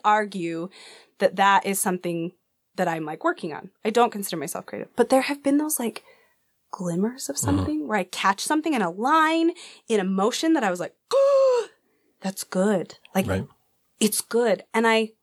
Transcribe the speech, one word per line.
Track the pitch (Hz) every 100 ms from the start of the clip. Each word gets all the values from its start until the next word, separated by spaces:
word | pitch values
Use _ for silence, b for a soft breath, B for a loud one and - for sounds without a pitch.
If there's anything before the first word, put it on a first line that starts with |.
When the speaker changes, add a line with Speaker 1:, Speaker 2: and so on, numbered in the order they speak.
Speaker 1:
argue | 208 214 208 190 170 165 175 B B B B -
that | 190 185
that | 196 196 196
is | 196
something | 202 180 175 170 165 - _ _ _ -
that | 175
I'm, | 165
like, | 156 156
working | 330 359 170
on. | 143 190 _
I | 214
don't | 226 233
consider | 208 196 170
myself | - 180
creative, | - 104 - -
but | 233
there | 262
have | 262 285
been | 277 285
those, | 302 -
like, | 226 - b b b b b b _
glimmers | - 175 170 220 262 277
of | 277
Speaker 2:
Mm-hmm. |
Speaker 1:
something | - 285 - 302 277
where | 214
I |
catch | 185 - 190 196
something | - 311 330
in | 262
a | 175
line, | 185 247 320 311 330 330 349 B B B
in | 214
a |
motion | 185 190 208 240 320
that | 311
I | 208
was | 180
like, | 160 _ -
<gasps> | 539 554 554 539 494 403 _ _ _ _ _
"That's | 190 190
good." | - 185 202 190 - - _
Like, | 190 190
Speaker 2:
Right. | - - _ _ _ _ -
Speaker 1:
it's | 214 -
good. | - 226 240 185 -
And | 220 226
I | 220 220 _